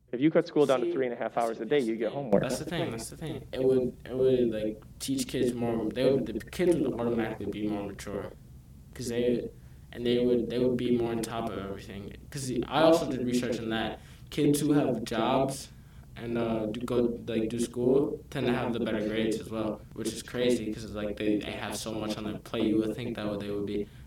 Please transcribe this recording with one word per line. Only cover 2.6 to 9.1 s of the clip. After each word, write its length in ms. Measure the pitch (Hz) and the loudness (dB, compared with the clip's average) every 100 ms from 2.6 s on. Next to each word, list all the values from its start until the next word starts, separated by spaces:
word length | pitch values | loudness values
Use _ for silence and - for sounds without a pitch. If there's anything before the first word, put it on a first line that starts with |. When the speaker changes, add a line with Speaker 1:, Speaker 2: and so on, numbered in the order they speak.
Speaker 2:
the 40 | - | -4
thing, 240 | 170 - | -4 -2
that's 180 | 117 - | -4 -8
the 60 | 147 | -8
thing. 280 | 160 147 - | -8 -8 -8
It 100 | - | 0
would, 320 | 131 131 123 - - | 4 4 2 -4 -6
it 100 | 127 | 2
would, 340 | 131 127 120 | 4 4 4
like, 280 | 107 107 107 - - | 2 -4 -4 -10 -10
teach 260 | - 135 123 | -4 -2 -2
kids 260 | 135 123 | 0 0
more, 340 | 120 117 117 107 | 0 0 0 -2
they 200 | 107 131 | 2 2
would, 160 | 139 113 | 2 0
the 120 | 113 - | -6 -6
kids 260 | - 180 170 | 0 4 4
would 180 | 139 113 | 2 0
automatically 460 | 120 113 110 113 104 | 0 0 -2 -4 -6
be 200 | 101 104 | -4 -2
more 160 | 104 | -2
mature. 480 | 101 98 - 101 92 - - - - - - | -6 -8 -8 -8 -8 -12 -20 -20 -20 -20 -18
'Cause 140 | - | -10
they, 400 | 120 | -4